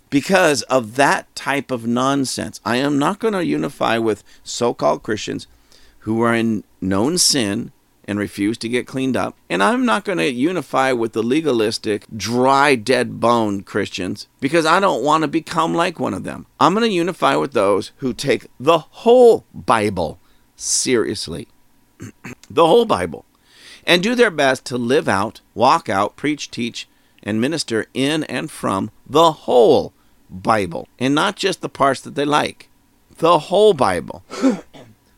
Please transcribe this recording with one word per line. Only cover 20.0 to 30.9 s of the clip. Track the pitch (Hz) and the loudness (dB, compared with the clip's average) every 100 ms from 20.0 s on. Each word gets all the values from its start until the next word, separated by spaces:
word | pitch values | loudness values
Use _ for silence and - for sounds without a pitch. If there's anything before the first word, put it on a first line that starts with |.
| 80 - _ _ _ _ | -6 -6 _ _ _ _
seriously. | - - - 123 71 104 - 78 - _ _ _ _ _ | -6 -4 0 2 0 -4 -8 -10 -12 _ _ _ _ _
<clears throat> | - _ - - _ | -20 _ -20 -20 _
The | 110 160 | 2 6
whole | 208 | 6
Bible. | 233 104 87 73 - _ _ _ - - - | 4 0 -2 -8 -18 _ _ _ -20 -16 0
And | 180 | 2
do | 196 | 2
their | 247 226 | 2 2
best | 156 135 131 - | 4 0 0 -4
to | 123 | -6
live | 117 139 160 | 0 0 2
out, | 98 107 - _ | -2 -2 -8 _
walk | - 120 160 - | 0 2 2 0
out, | 98 101 - | -2 -2 -2
preach, | 147 147 - | -6 -4 -8
teach, | - 117 - - _ _ _ | -8 -8 -8 -16 _ _ _
and | - 110 | -4 -2
minister | 123 160 - 113 - | 0 -2 -4 -4 -4
in | 113 135 160 | -2 -2 -2
and | 147 127 151 | -4 -8 -8
from | - 127 98 110 - - | -8 -4 -2 -4 -10 -2
the | 131 165 | 4 4
whole | 151 - 247 208 123 76 _ _ _ _ | 2 0 4 6 4 2 _ _ _ _
Bible, | 92 98 110 92 82 - | -8 0 0 0 -6 -14